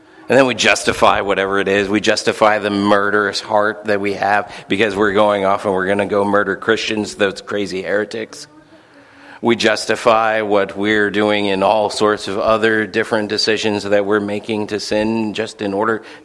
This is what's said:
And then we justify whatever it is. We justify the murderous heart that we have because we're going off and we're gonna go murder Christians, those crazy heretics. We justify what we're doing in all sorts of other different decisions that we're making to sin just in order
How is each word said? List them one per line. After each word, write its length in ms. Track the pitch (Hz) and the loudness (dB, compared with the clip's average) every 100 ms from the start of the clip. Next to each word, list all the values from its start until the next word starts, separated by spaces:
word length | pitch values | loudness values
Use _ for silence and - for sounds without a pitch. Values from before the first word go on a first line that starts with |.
| - - - | -20 -16 0
And 80 | 123 | 2
then 80 | 131 | 2
we 80 | |
justify 680 | 113 107 104 - 110 107 101 | 2 2 2 0 2 2 2
whatever 380 | 101 95 98 98 | 0 0 0 0
it 80 | 95 | 0
is. 220 | 101 98 | 0 2
We 100 | 104 | 0
justify 600 | 101 107 - 101 107 107 | 2 0 0 2 4 4
the 100 | 104 | 0
murderous 720 | 101 101 101 101 104 101 98 | 0 2 2 2 0 0 -4
heart 440 | - 107 104 104 110 | -2 0 0 -2 -2
that 140 | 101 | -2
we 140 | 101 | -2
have 400 | 95 98 104 101 - - | -2 0 0 -2 -8 -4
because 280 | 98 110 98 | 0 0 0
we're 180 | 107 | 0
going 320 | 98 107 104 95 | 2 2 2 0
off 200 | 101 107 | 0 0
and 80 | |
we're 140 | 95 92 | 0 0
gonna 180 | 101 95 | 0 0
go 180 | 101 | 0
murder 320 | 101 101 98 95 | 2 2 0 -2
Christians, 600 | - 110 - 110 98 - | 0 0 0 -4 -4 -2
those 260 | 101 92 | -2 -2
crazy 400 | - 104 98 92 | -8 -6 -6 -6
heretics. 640 | 87 101 107 113 110 - - - - - _ - - - - - | -4 -4 -4 -8 -12 -14 -20 -20 -20 -20 _ -20 -20 -20 -20 -4
We 140 | 117 110 | 0 2
justify 840 | 107 107 - 110 123 110 113 110 | 2 0 0 0 4 4 2 0
what 360 | 104 101 98 95 | 0 0 0 -2
we're 320 | 104 107 101 | 0 2 2
doing 380 | 101 104 104 101 | 2 2 2 0
in 160 | 95 | 2
all 260 | 98 110 104 | 2 2 0
sorts 380 | - 107 104 - | 0 0 0 -2
of 100 | 98 | -4
other 480 | 92 110 113 110 104 | 0 2 2 2 0
different 440 | 107 107 110 104 | -2 -2 -2 -2
decisions 540 | 107 - 107 110 104 | -2 0 0 0 -2
that 220 | 98 104 101 | 0 0 2
we're 140 | 107 | 0
making 480 | 101 104 107 107 104 | 0 -6 -6 -6 -4
to 120 | 104 | -6
sin 540 | - 107 107 113 107 | -4 -2 0 -2 -4
just 280 | 101 110 - | -4 -8 -6
in 120 | 104 | -4
order 300 | 98 110 107 - - | -2 -2 -2 -6 -10